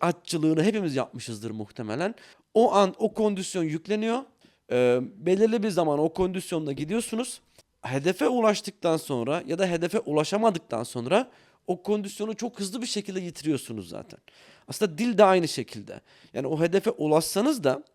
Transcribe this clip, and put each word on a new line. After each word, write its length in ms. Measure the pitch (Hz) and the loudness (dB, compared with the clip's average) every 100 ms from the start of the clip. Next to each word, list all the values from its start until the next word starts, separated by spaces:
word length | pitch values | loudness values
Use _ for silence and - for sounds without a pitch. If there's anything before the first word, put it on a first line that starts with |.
atçılığını 600 | 170 165 - 165 156 160 | -2 -2 -4 0 2 4
hepimiz 340 | 180 214 180 135 | 2 2 -2 -2
yapmışızdır 540 | 123 127 120 110 113 | -4 -8 -12 -10 -8
muhtemelen. 640 | 110 104 - 110 117 185 233 - - _ | -10 -10 -10 -6 -4 -4 -6 -18 -20 _
O 180 | 220 233 | 4 6
an 220 | 196 190 - | 6 4 2
o 160 | 220 | -4
kondisyon 500 | - 214 190 185 185 | 0 0 0 -4 -4
yükleniyor. 580 | 160 156 160 214 220 240 269 _ _ _ - | -2 -4 -4 -2 0 -2 -4 _ _ _ -2
E, 280 | 123 123 123 127 - | 2 4 4 0 -4
belirli 460 | 165 190 220 226 | 0 4 4 4
bir 80 | 214 | 0
zaman 280 | 175 160 143 | 2 2 2
o 140 | 160 | 0
kondisyonla 600 | 160 185 185 - 165 151 | 0 -2 -2 -4 -4 -4
gidiyorsunuz. 680 | 139 156 220 226 220 254 - _ _ _ _ | -6 -2 -2 -2 -4 -6 -8 _ _ _ _
Hedefe 460 | - 135 147 185 294 | -6 -2 0 0 2
ulaştıktan 680 | 247 220 208 - - 175 160 | 4 4 2 -2 -4 0 0
sonra 460 | - 131 117 160 - | -2 -4 -2 -4 -4
ya 120 | 170 | -2
da 80 | 190 | 0
hedefe 320 | 175 165 202 | 0 -2 -2
ulaşamadıktan 840 | - 151 156 202 226 170 - 110 | 0 0 0 2 2 0 -4 -6
sonra 460 | 120 123 120 190 254 _ _ _ - | -6 -6 0 0 0 _ _ _ -6
o 160 | 180 | -6
kondisyonu 540 | - 214 196 196 214 220 | -2 -4 -4 -8 -6 -6
çok 240 | 233 - | -8 -6
hızlı 220 | 196 220 | -8 -6
bir 40 | 240 | -6
şekilde 340 | 208 202 190 | -6 -6 -6
yitiriyorsunuz 680 | 175 - 151 143 - 113 87 | -8 -8 -2 -2 -4 -10 -10
zaten. 320 | 95 98 - _ _ - - - | -12 -14 -18 _ _ -20 -20 -12
Aslında 300 | - 208 151 | -2 -2 0
dil 200 | 240 196 | 0 6
de 60 | |
aynı 240 | 202 185 160 | 6 6 2
şekilde. 520 | - 113 110 101 95 _ _ _ | -4 -8 -10 -14 -16 _ _ _
Yani 120 | 117 131 | -6 -4
o 140 | 151 | 0
hedefe 300 | 170 185 208 | 2 2 0
ulaşsanız 760 | - 151 151 160 190 247 277 | -2 2 2 2 0 0 2
da, 180 | 139 131 - | 0 0 -4